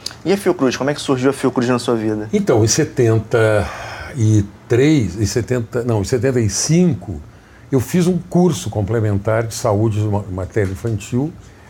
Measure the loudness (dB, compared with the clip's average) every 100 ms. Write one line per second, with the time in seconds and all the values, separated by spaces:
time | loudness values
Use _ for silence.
0 | -14 -8 -2 0 0 2 0 0 -4 -4
1 | -2 2 2 2 0 0 0 0 0 0
2 | 0 -2 -2 -2 2 2 2 2 0 2
3 | 2 2 2 2 4 2 0 -8 -14 -14
4 | -12 0 4 4 2 -8 0 2 4 4
5 | 0 -2 -2 -2 -2 -4 -2 -4 0 0
6 | 0 0 0 2 0 -2 2 4 2 0
7 | -8 -12 -14 -20 -20 -20 -2 -2 0 0
8 | 2 0 0 2 2 0 -4 -4 -2 0
9 | 0 0 0 0 -2 -2 0 2 0 0
10 | -2 -2 -4 -8 -4 -2 -2 -2 -4 -6
11 | -4 -4 -4 -8 -20 -20